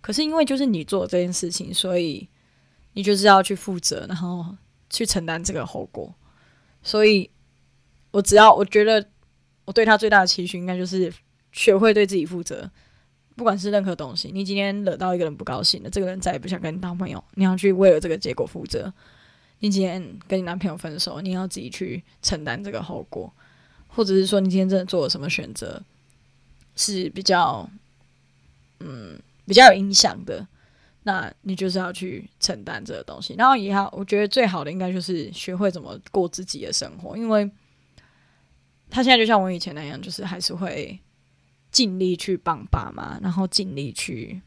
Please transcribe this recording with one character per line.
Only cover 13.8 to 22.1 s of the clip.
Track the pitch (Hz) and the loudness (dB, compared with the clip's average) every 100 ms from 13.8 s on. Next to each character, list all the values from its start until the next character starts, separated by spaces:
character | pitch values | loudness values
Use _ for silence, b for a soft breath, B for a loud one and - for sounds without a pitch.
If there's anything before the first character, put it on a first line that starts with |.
何 | 190 | 0
东 | 175 143 170 | -6 -8 -8
西。 | - | -8
你 | 190 | -8
今 | 190 196 | -4 -2
天 | 196 202 | -2 -2
惹 | 196 - | -4 -2
到 | 185 | -2
一 | 180 | -2
个 | |
人 | 160 147 | -2 -6
不 | |
高 | - 123 | -8 -4
兴 | - - | -2 -4
了， | - | -4
这 | 196 | -4
个 | 185 | -4
人 | 185 | -4
再 | 185 | -4
也 | - | -6
不 | 180 | -6
想 | 185 | -6
跟 | 165 | -6
你 | 170 | -6
当 | 185 175 | -8 -6
朋 | 185 | -8
友， | - - | -8 -12
你 | - | 0
要 | 190 | 2
去 | 185 196 | 4 2
为 | 185 196 | 6 6
了 | 160 | 6
这 | 165 | 2
个 | 160 | -6
结 | 147 | -6
果 | 123 - | -6 -6
负 | 165 - | -8 -6
责。 | - - - b b b b b b | -6 -6 -14 b b b b b b
你 | 214 | -2
今 | 190 | 0
天 | 190 180 151 202 - | 0 -4 -12 -16 -4
跟 | 190 | -4
你 | |
男 | 180 175 | -2 -4
朋 | 180 | -6
友 | 160 | -6
分 | 165 156 | -12 -8
手， | - - | -8 -6
你 | 196 | -6
要 | 180 185 | -6 -6
自 | - | -8
己 | - | -12
去 | - 190 240 - | -10 -8 -8 -12